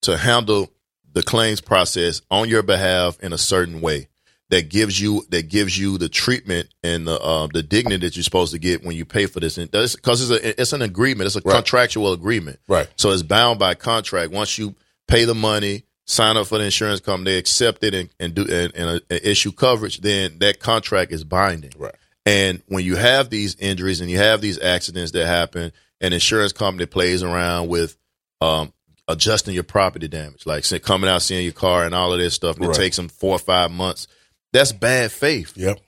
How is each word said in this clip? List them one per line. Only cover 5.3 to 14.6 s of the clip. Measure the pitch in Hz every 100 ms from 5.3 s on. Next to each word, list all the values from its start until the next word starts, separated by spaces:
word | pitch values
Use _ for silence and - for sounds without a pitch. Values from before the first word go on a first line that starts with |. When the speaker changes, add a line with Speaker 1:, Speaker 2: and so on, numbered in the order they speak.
| 87 80
Speaker 1:
gives | 101 101 92
you | 98 95
the | 85
treatment | - - 123 101 87 82 _
and | 87 85 82
the, | 82
uh, | - 80 78
the | 80
dignity | 76 101 120 95 87
that | 85
you're |
supposed | 85 92 87
to | 80
get | 85 87
when | 87 82
you | 82
pay | - 98
for | 92
this. | 82 82
And | 85
that's | 101 120 -
'cause | - 120 127
it's | 117
a, | 110 107
it's | 123
an | 147
agreement. | 117 87 127 120 98
It's | 101
a |
Speaker 2:
Right. | 90 104
Speaker 1:
contractual | 110 123 120 - 101
agreement. | 90 90 113 78 67 _
Speaker 2:
Right. | 92 71 -
Speaker 1:
So | 104
it's | 95
bound | 78 101 120 113
by | 98 87
contract. | - 113 104 95 82
Once | 95 107
you | -